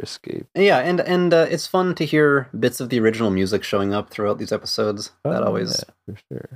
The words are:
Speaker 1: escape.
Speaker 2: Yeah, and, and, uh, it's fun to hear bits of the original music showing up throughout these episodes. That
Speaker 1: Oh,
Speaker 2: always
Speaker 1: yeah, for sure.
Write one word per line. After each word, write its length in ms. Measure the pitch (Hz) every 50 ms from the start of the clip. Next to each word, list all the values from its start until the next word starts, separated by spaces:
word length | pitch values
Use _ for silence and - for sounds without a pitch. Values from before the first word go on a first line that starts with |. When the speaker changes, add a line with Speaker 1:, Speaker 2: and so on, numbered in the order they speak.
Speaker 1:
escape. 440 | - - - - - - - - - _ -
Speaker 2:
Yeah, 240 | 185 196 202 160 131
and, 220 | 131 175 180 175
and, 320 | - - 180 180 175 170
uh, 140 | 170 165 160 -
it's 160 | - 156 -
fun 280 | - - 185 185 180 165
to 100 | - 160
hear 440 | 139 156 151 151 143 143 139 127 - - 110
bits 220 | 123 123 - -
of 80 | 131 117
the 120 | 123 117
original 300 | 110 110 110 110 117 101
music 320 | 95 92 95 92 104 95
showing 320 | - - 107 101 98 98 101
up 160 | 104 104 _
throughout 280 | - - 104 104 101 -
these 140 | 110 -
episodes. 600 | 110 104 - - - 110 110 107 101 104 104 - _ _ -
That 180 | 147 117 117
Speaker 1:
Oh, 40 | 117
Speaker 2:
always 360 | 104 104 107 107 - - - - - _ _ - -
Speaker 1:
yeah, 60 | 104
for 60 | - _ -
sure. 160 | - - - - 127